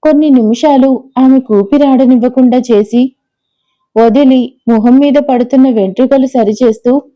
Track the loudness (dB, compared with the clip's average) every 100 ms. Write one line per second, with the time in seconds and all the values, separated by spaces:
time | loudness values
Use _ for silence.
0 | 0 0 2 0 0 -2 0 2 0 -2
1 | -6 -2 0 0 0 -2 0 0 0 0
2 | 2 0 0 0 0 0 0 -2 0 -2
3 | -2 _ _ _ _ _ _ _ _ -2
4 | 0 2 2 0 -2 _ -4 0 2 2
5 | 2 -2 -2 -4 -2 0 0 0 -4 -2
6 | -2 0 -2 -2 -4 -2 -2 -2 -2 -4
7 | -4